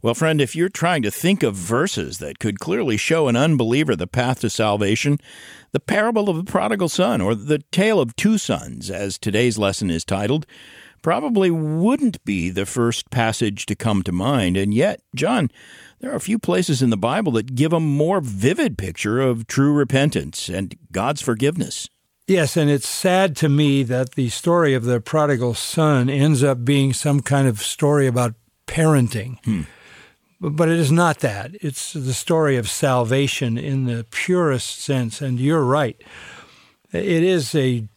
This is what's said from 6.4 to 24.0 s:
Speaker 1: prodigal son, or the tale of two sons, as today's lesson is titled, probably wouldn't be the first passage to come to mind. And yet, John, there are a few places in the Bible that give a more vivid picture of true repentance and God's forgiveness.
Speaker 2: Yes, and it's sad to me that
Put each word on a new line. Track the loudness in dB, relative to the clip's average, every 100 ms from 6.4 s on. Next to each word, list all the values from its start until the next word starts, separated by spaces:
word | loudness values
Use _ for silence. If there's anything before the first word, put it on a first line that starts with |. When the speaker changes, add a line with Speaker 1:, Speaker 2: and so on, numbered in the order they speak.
| -2
Speaker 1:
prodigal | -2 -2 -2 -2
son, | 0 0 2
or | 0 -2
the | -2 -4 -2
tale | 0 2 2
of | 0 0
two | 0 0
sons, | 0 -4 -4 -12 -10
as | -6 -6 -4
today's | -2 2 2 2
lesson | 0 0 -2
is | -2 -2
titled, | -4 0 -2 -4 -16 -20 -20 -20 _
probably | -2 -2 0 2 2
wouldn't | 2 -2 0 2 2 0 -2
be | -4 -2 -2
the | -2 -4
first | 0 0 0 -4
passage | 0 0 0 -2 -2 -8
to | -4
come | 0 0
to | -2
mind. | -2 0 0 2 0
And | 0
yet, | 2 0 -2 _
John, | -4 0 0 -2 _ -20 -20 -20 _
there | -8
are | -8
a |
few | -4 -4
places | 0 0 0 2
in | 2
the | 2
Bible | 0 0 0
that | 0 -2 0
give | 2
a | 2
more | 2 2 2 0
vivid | -2 0 2 4 0 -2
picture | -8 -4 -2 2
of | 2 0 -2
true | 2 4
repentance | 4 2 2 2 0 -6 -10 -6
and | -6 -6 -10 -10
God's | -4 -4 -4
forgiveness. | -2 0 0 0 -6 -8 -14 _ _ _ 0
Speaker 2:
Yes, | 2 2 2
and | 2
it's | 2 -2
sad | -2 2 2 2 2
to | 2
me | 4 4 2
that | 0 -2